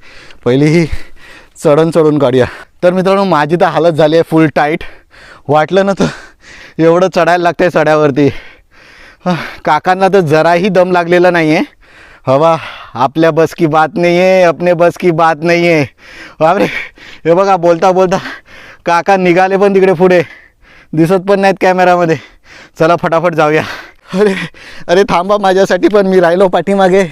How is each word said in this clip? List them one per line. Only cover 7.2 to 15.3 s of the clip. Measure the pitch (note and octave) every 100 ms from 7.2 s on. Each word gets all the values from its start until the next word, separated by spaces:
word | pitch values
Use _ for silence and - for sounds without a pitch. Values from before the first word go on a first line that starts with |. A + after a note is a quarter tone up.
| E3 F3
लागतंय | F3 E3 F3+
चढ्यावरती. | E3 D3+ D3+ D3+ C3+ C#3 - - - _ _ - - - -
हां, | F3+ E3+ - -
काकांना | - D3+ - F#3 F#3+
तर | F#3+
जराही | E3 D#3 D#3+ F3 G3+
दम | F#3 F3+
लागलेला | F3+ E3+ F3 F3+
नाही | F3 D#3
आहे. | D#3+ C#4+ _ _ - - - -
हवा | C3+ D#3+ D#3+ - - -
आपल्या | A#2 C3+ D#3+ E3
बस | D#3 D#3
की | - E3+
बात | D#3 D#3
नाही | B2 F3 F3
आहे, | F#3 F#3
अपने | F3 C#3+ F3
बस | E3+ F3 -
की | F#3
बात | D#3+ E3